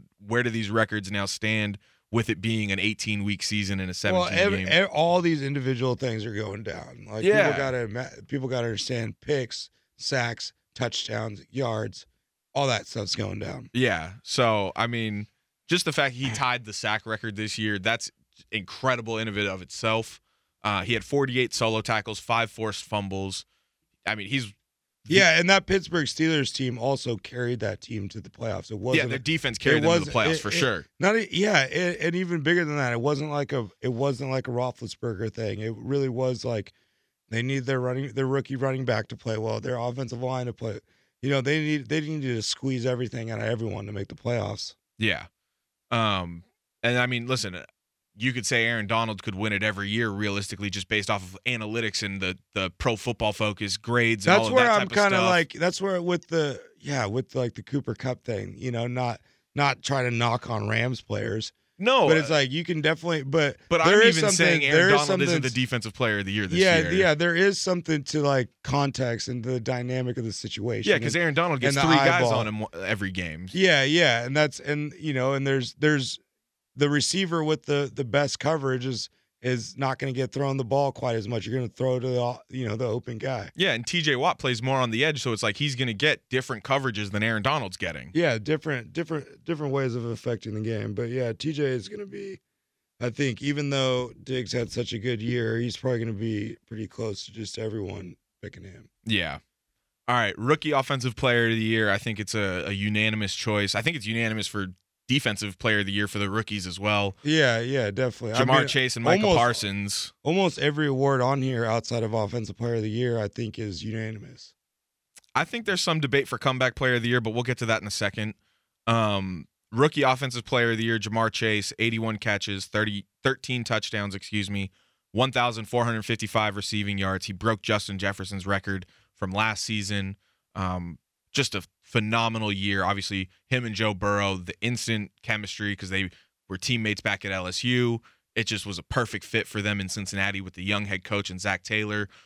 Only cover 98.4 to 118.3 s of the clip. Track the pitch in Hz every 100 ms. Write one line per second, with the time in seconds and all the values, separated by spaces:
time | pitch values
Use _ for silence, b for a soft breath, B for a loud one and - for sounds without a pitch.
98.4 | 98 - 92 90 - _ 113 101 80 71
99.4 | - _ _ _ _ _ - 123 104 -
100.4 | 120 156 151 143 127 135 123 113 131 120
101.4 | 117 113 110 113 104 101 120 107 101 113
102.4 | 98 90 82 98 104 104 110 107 101 -
103.4 | - 107 101 104 120 160 104 113 113 110
104.4 | 98 104 95 92 _ _ - 135 120 104
105.4 | 104 - 120 104 98 101 104 104 101 107
106.4 | 107 104 90 87 104 104 101 - 143 156
107.4 | 135 113 120 135 107 101 127 - 113 117
108.4 | 131 131 139 135 127 120 127 185 208 143
109.4 | 120 117 104 101 101 - - - 139 185
110.4 | 185 - 143 147 147 131 139 131 123 139
111.4 | 131 120 113 113 - 120 110 113 104 120
112.4 | 104 - 120 117 107 110 123 117 104 -
113.4 | 113 - 107 87 - 113 110 110 131 123
114.4 | - _ _ _ _ _ _ - _ 131
115.4 | 156 233 214 180 - 160 143 139 135 120
116.4 | 139 127 127 - 131 123 117 123 110 117
117.4 | 123 123 113 110 101 - 101 110 107